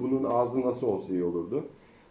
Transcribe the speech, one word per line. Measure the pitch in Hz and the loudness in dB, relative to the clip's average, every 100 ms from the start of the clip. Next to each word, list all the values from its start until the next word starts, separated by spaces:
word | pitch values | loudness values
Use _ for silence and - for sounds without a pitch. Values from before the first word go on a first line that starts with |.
Bunun | 127 131 | 0 0
ağzı | 113 117 120 131 | 2 2 2 2
nasıl | 127 120 127 | 0 0 0
olsa | 95 95 | 0 0
iyi | 90 | 0
olurdu? | 87 85 85 135 - - - - - | 0 -2 -2 -4 -6 -14 -20 -20 -6